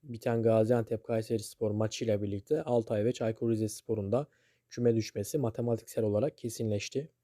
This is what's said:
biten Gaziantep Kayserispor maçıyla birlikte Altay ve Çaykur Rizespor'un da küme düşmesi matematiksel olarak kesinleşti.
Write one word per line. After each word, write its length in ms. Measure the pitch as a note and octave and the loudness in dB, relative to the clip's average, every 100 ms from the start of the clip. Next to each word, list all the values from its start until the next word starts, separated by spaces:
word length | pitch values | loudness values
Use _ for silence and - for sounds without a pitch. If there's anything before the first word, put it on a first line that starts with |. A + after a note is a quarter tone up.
biten 400 | D3 A#2 B2+ A#2 | -12 -6 -2 2
Gaziantep 600 | A2+ A2 A2 A#2+ A2+ A2 | 6 6 6 2 2 -4
Kayserispor 680 | - A2+ A2 A2+ G#2 - A2 | -2 -4 0 -4 -4 -4 -2
maçıyla 500 | G#2+ A2 - A2+ G#2 | 0 -2 -2 0 0
birlikte 420 | G2+ G2 - D#3 | 0 -4 -2 -2
Altay 420 | D#3 A#2+ A2+ A2 G#2+ | 2 0 2 0 0
ve 80 | |
Çaykur 380 | B2 A2+ A2+ A#2 | 0 -2 -2 0
Rizespor'un 600 | A2+ A2 - - G#2+ G2 | 0 0 -4 -6 -4 0
da 160 | A#2 D3+ _ _ _ _ | -2 -2 _ _ _ _
küme 260 | - A#2+ A2+ | 0 2 2
düşmesi 420 | A2 - G#2 D#3 | 0 -4 -4 -2
matematiksel 680 | A#2+ - A#2+ A#2 - - | -2 -2 -2 -2 -4 -2
olarak 340 | A2 G#2 A#2+ - | 0 2 0 -4
kesinleşti. 720 | A#2 - A2+ G#2 - C3 D#3 _ | -10 -4 -2 -2 -2 -6 -8 _